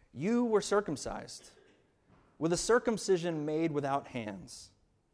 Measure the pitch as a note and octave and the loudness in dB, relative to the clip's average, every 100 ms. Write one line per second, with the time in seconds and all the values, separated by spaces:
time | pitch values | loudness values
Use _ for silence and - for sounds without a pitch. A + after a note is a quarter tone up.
0 | _ - F3 A#3+ A#3+ G#3 - G3+ G3+ C#3+ | _ -4 0 2 4 2 2 0 0 -4
1 | A2+ G#2+ A#2 - - - _ _ _ _ | -6 -8 -10 -16 -20 -20 _ _ _ _
2 | _ - _ - E3 E3+ - A#3 A#3+ G#3 | _ -20 _ -4 0 2 4 4 4 0
3 | - F#3 F3 D#3+ D3+ D#3 E3 D3 C#3 C#3 | 2 2 2 -2 -2 0 0 0 0 -2
4 | C3 B2+ G#2+ G2 B2+ - - _ _ _ | -2 -8 -6 -8 -12 -18 -20 _ _ _
5 | _ | _